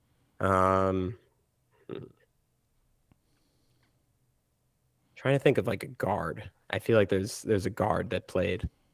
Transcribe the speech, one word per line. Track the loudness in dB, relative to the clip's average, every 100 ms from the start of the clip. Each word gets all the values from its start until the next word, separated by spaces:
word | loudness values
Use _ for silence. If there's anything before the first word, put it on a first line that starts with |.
| _ _ _ -4
Um, | 0 2 4 2 2 -2 -4 -8 _ _ _ _ _ _ -16
hmm. | -14 -16 _ _ _ _ _ _ _ _ _ _ _ _ _ _ _ _ _ _ _ _ _ _ _ _ _ _ _ _ _ _ -4
Trying | 0 4
to |
think | 4 4
of, | 0
like, | -4
a | -6
guard. | -4 -2 0 -2 -8 -12 _ -6
I | -4
feel | 2 4
like | 4
there's, | 2 -2 -6
there's | -2 0 0
a |
guard | -2 0 0 -2
that | -6 -4
played | -2 -2 -4 -6 _ _